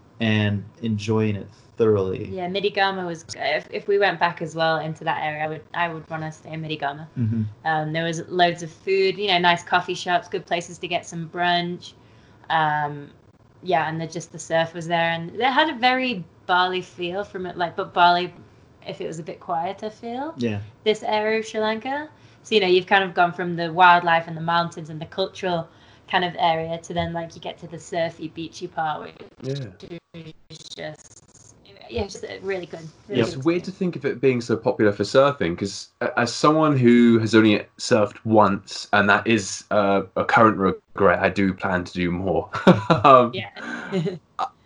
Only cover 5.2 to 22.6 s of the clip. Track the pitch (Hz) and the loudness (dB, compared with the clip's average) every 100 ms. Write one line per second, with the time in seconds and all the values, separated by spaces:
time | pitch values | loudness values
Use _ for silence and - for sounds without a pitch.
5.2 | 151 151 156 156 - 170 170 160 156 160 | -4 -4 -6 -8 -10 -6 -4 -6 -10 -10
6.2 | 156 156 - 160 156 156 143 143 160 131 | -10 -12 -12 -10 -8 -6 -6 -6 -10 -4
7.2 | 110 113 107 - 160 156 156 160 165 160 | -2 -2 -4 -6 -2 -2 -2 -2 -4 -6
8.2 | - 180 175 165 165 - 196 190 190 180 | -6 2 2 2 -10 -10 -2 2 2 0
9.2 | 202 175 175 170 - 180 175 175 180 175 | 0 2 4 2 0 0 0 -6 -2 -2
10.2 | - 185 - 175 170 170 175 170 - 170 | -2 -10 -4 -6 -6 -12 -6 -6 -6 -12
11.2 | 156 180 175 175 175 175 - - _ - | -10 -2 0 0 -2 -8 -14 -20 _ -20
12.2 | _ _ - 160 151 151 147 147 143 - | _ _ -2 0 2 0 -4 -8 -16 -20
13.2 | _ _ _ _ 180 165 156 160 160 175 | _ _ _ _ -2 -2 -2 -4 -8 -10
14.2 | - 170 - 165 165 175 165 170 165 165 | -12 -16 -2 0 0 -4 -2 0 0 -2
15.2 | 165 202 254 262 311 247 254 254 254 190 | -8 -2 0 2 0 0 0 0 -2 -6
16.2 | - _ - 180 185 185 175 - 175 190 | -12 _ -2 0 2 -2 -8 -10 -8 -6
17.2 | 202 190 180 - 170 196 170 185 175 175 | -8 -10 -10 -6 -6 -4 -4 4 6 4
18.2 | 175 - - _ _ _ 190 185 165 160 | -2 -10 -20 _ _ _ -16 -10 -10 -10
19.2 | 160 - - 170 180 196 214 - 233 247 | -12 -14 -6 -4 -4 -6 -12 -12 -10 -8
20.2 | 302 320 117 101 104 - 214 208 - 214 | -10 -4 -4 -4 -10 -4 -2 -2 -2 -2
21.2 | 214 220 214 226 214 220 262 285 302 - | 0 -2 -4 -4 -2 -4 -6 -8 -10 -18
22.2 | - - - 214 | -20 -20 -2 0